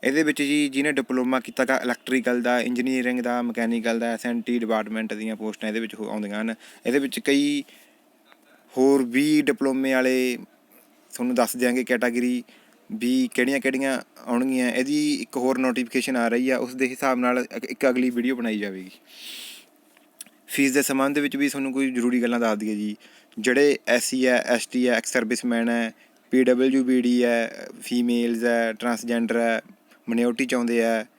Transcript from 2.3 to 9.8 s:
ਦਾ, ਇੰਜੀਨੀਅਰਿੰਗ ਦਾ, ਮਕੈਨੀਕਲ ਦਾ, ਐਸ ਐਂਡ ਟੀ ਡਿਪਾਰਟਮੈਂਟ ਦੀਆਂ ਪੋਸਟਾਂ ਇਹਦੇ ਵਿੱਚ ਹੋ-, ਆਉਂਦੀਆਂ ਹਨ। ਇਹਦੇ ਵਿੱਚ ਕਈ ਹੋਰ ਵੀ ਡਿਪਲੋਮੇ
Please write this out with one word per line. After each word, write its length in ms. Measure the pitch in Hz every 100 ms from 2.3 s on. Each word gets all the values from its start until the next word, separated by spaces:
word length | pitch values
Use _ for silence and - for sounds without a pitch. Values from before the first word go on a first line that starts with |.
| 123
ਦਾ, 180 | 120 123
ਇੰਜੀਨੀਅਰਿੰਗ 600 | 117 123 127 131 123 123
ਦਾ, 220 | 120 123
ਮਕੈਨੀਕਲ 560 | 120 117 117 117 113 113
ਦਾ, 80 | 117
ਐਸ 200 | 113 123
ਐਂਡ 160 | 120
ਟੀ 160 | 110 120
ਡਿਪਾਰਟਮੈਂਟ 560 | 110 110 107 110 110
ਦੀਆਂ 220 | 107 110 107
ਪੋਸਟਾਂ 320 | 110 104 110
ਇਹਦੇ 120 | 107
ਵਿੱਚ 140 | 113
ਹੋ-, 140 | 107 107
ਆਉਂਦੀਆਂ 320 | 107 104 104
ਹਨ। 140 | 113 113 - - 113
ਇਹਦੇ 120 | 135
ਵਿੱਚ 220 | 139 120
ਕਈ 440 | 127 143 143 143 - - - _ _ _ _ - _ _ _ -
ਹੋਰ 240 | 131 139
ਵੀ 400 | 123 123 151 151
ਡਿਪਲੋਮੇ 500 | 143 123 135 131